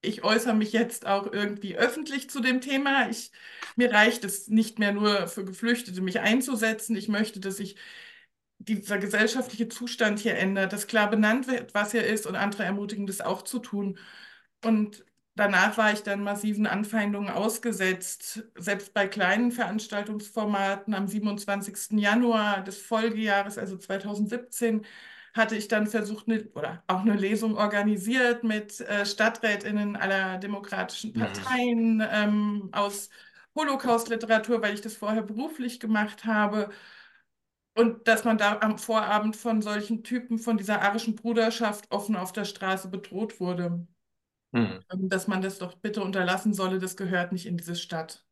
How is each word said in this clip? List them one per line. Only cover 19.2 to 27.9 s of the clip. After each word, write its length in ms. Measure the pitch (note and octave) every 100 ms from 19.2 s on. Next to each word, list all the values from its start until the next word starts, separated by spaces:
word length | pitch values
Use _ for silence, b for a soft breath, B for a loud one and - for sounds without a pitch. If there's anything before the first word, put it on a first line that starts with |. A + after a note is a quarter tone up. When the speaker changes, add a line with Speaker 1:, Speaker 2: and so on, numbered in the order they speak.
| F#3 G3+ A#3+
Speaker 1:
Veranstaltungsformaten. 1400 | A#3+ A3 G#3+ - G#3 G#3 G#3+ - - G#3 G3+ G3 G3 G3 G3
Am 120 | G3
siebenundzwanzigsten 880 | G#3 G#3 G#3 - G3+ G3 - - G#3+
Januar 640 | G3+ A3 A#3+ A3 G#3 G3
des 160 | G3 F#3+
Folgejahres, 760 | - A3+ A3+ G#3+ A3 G3+ G3+ G3+
also 200 | F#3+ F#3+
zweitausendsiebzehn, 1080 | - G3 G3 G3+ G#3 A#3+ - - A#3 G#3+ G#3+ B B B B -
hatte 180 | A3 G#3+
ich 140 | G#3+
dann 180 | G#3+ G#3+
versucht, 400 | A3+ G3 G#3+ -
eine, 220 | A3 G#3+ -
oder 280 | D3+ E3+ -
auch 140 | F#3
eine 140 | G#3+ G#3
Lesung 400 | F#3+ G#3+ A3+ G#3
organisiert 840 | G#3 G#3 G#3